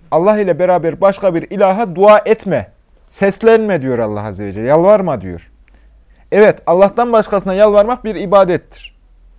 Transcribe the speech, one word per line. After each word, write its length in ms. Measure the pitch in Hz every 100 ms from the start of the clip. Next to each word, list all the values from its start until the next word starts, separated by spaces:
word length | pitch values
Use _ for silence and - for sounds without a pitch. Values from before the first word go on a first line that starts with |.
| _
Allah 280 | 156 190 214
ile 200 | 196 151
beraber 420 | 180 180 165 143
başka 340 | 190 190 196
bir 160 | 165 151
ilaha 440 | 196 196 190 220
dua 280 | 165 208 208
etme, 460 | - 220 196 139 95 _ _ _ _
seslenme 720 | - 196 185 226 226 220 170
diyor 160 | 131 120
Allah 260 | 107 104
Azze 220 | 107 92 101
ve 60 |
Celle, 140 | 95 120
yalvarma 540 | 156 185 208 185 127
diyor. 300 | 92 85 - _ _ _ _ _ _ _ _
Evet, 300 | 196 208 - -
Allah'tan 460 | 175 196 214 240
başkasına 420 | 226 208 202 190
yalvarmak 500 | 190 214 208 214 240
bir 100 | 220
ibadettir. 800 | 175 185 196 185 165 - - - _ _ _ _